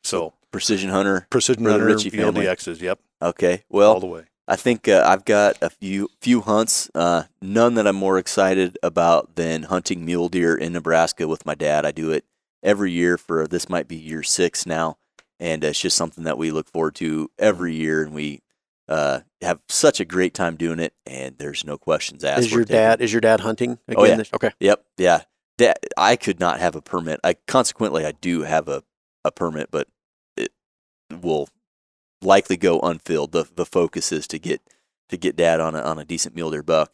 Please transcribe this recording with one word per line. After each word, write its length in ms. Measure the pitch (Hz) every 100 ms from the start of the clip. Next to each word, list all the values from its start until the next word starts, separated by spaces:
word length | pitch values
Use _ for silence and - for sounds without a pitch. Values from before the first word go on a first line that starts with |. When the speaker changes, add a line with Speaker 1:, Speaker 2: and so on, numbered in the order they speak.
Speaker 1:
So 300 | - 92 80 _ _
Speaker 2:
Precision 400 | 98 - 101 95
hunter 360 | 95 98 95 -
Speaker 1:
Precision 320 | 127 - 117
Speaker 2:
for 40 | 113
the 80 | 107
Speaker 1:
hunter, 80 | 110
Speaker 2:
Ritchie 240 | 107 104
family. 340 | 104 107 90
Speaker 1:
E 40 | 95
L 60 | 92
D 60 |
Xs, 180 | - 82
yep. 180 | 90 98 _ -
Speaker 2:
Okay. 400 | 85 - 87 90 _
Well, 260 | 101 104
Speaker 1:
All 60 | 92
the 60 | 92
way. 180 | 82 - _ -
Speaker 2:
I 80 | 98
think, 320 | 127 117 -
uh, 160 | 95 64
I've 180 | 95
got 320 | - 104 104 -
a 80 | 80
few, 380 | - 95 98 101 _
few 200 | 120 123
hunts, 500 | 110 107 113 - -
uh, 320 | 82 85 85 78 _
none 340 | 95 107 120
that 120 | 117 104
I'm 80 |
more 240 | 98 95 95
excited 580 | - - 95 95 90 -
about 540 | 87 82 85 82 - -
than 280 | 82 80
hunting 400 | 76 92 - 90
mule 240 | 82 87 87
deer 280 | 90 85 82
in 160 | 82
Nebraska 560 | 85 80 82 82 - 80
with 180 | 78 76
my 80 |
dad. 300 | 76 - 76 76
I 60 |
do 180 | 78 80
it 140 | 78 - _ _ _
every 300 | 95 101 95
year 260 | 87 87 87
for, 300 | - 80 78
this 220 | 85 -
might 180 | 87 69
be 80 | 80
year 280 | 78 80
six 420 | 73 - 87 - 87
now, 300 | 82 80 76 _ _ _ -
and 240 | 85 80
it's 160 | 78 73
just 180 | 90 -
something 280 | 82 -
that 120 | 80 65
we 140 | 80
look 180 | 78 -
forward 280 | 82 80 -
to 340 | 80 78 76 -
every 360 | 107 90 90
year, 280 | 80 78 78
and 100 | 76
we, 300 | 76 73 71 _ _ _ _ -
uh, 320 | 78 71 65 - -
have 200 | 90 85 -
such 320 | - - -
a 40 |
great 300 | 85 90 92
time 220 | - 87 80
doing 240 | 85 82
it, 140 | 82 - -
and 320 | 65 67 65
there's 260 | 73 71
no 140 | 76 73
questions 460 | - 76 - 71
asked. 160 | 71 71 117
Speaker 3:
Is 40 |
Speaker 2:
We're 60 | 117
Speaker 3:
your 60 |
Speaker 2:
taking 120 | 107 110
Speaker 3:
dad, 240 | 110 113
is 120 | 120
your 80 | 113
dad 200 | 110 110
hunting 380 | 113 110 123 120 -
Speaker 2:
Oh, 40 | 107
Speaker 3:
again 40 | 104
Speaker 2:
yeah. 80 | 110
Speaker 3:
this, 140 | 107
okay. 160 | 110 113 -
Speaker 2:
Yep, 260 | 98 101 _ -
yeah. 240 | 90 82 - _ _ -
Da-, 160 | 117 - - -
I 200 | 98 123
could 240 | - 87
not 180 | 90 71
have 160 | 87
a 80 | 78
permit. 380 | - 90 82 78
I, 120 | 87 87 -
consequently, 580 | 131 117 - 110 80
I 60 | 76
do 320 | - 90 85
have 240 | 76 80 73
a, 140 | 69 - _ _ _
a 60 | 78
permit, 400 | - 87 78 -
but 160 | 78 69 _ _ _ _ -
it 140 | - _ _ _ _ _ - 80
will 260 | - 76 - _ _ _ _ _ _ _
likely 340 | 95 98 - 92
go 220 | 95 85
unfilled. 520 | 85 82 - 80 71
The, 140 | 82 78
the 100 | -
focus 480 | 87 95 82 - -
is 140 | 80 -
to 120 | 80
get, 220 | 87 73 _ _ _ _ -
to 80 | 90
get 200 | 85 -
Dad 220 | 82 80
on 140 | 80
a, 60 | 78
on 180 | 65 80
a 60 |
decent 300 | 78 82 -
mule 160 | 85 82
deer 120 | 76
buck, 280 | 76 80 76